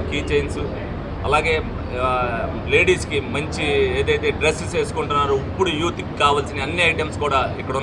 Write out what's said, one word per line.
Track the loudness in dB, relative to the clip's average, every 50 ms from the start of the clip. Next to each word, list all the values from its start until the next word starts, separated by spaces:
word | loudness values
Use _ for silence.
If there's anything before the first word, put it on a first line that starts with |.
| -2 -2
కీ | -4 -4 -2 2
చైన్స్, | 0 0 0 0 -4 -4 -4 -4 -4 -6 -6 -6 -6 -8 -8 -8 -8 -4 0
అలాగే, | 2 2 2 4 2 0 0 -2 -4 -6 -6 -6 -6 -4 0 0
ఆ, | 2 2 2 0 0 -2 -2 -4 -4 -4 -4 -2 4 4
లేడీస్‌కి | 6 6 6 4 2 2 -2 -2 -2 -2 -2 -4
మంచి | -4 -4 -4 -4 -2 0 2 2 2 2 2 2 0 2
ఏదైతే | 2 2 2 2 0 0 2
డ్రెస్సెస్ | 0 0 0 0 -4 -2 -2 -2
వేసుకుంటున్నారో | -2 -2 -2 -4 -2 0 2 2 2 2 2 0 0 -4
ఇప్పుడు | 0 0 0 2 2 0
యూత్‌కి | 0 -2 -2 -4 -8 -8 -2 2 4
కావాల్సిన | 4 4 2 0 -2 -4 -4 -4
అన్ని | -2 0 2 2 2
ఐటమ్స్ | 2 0 -2 -4 -2 -2 -2
కూడా | 2 2 2 2 0 -4 -6
ఇక్కడ | -6 -4 -4 -2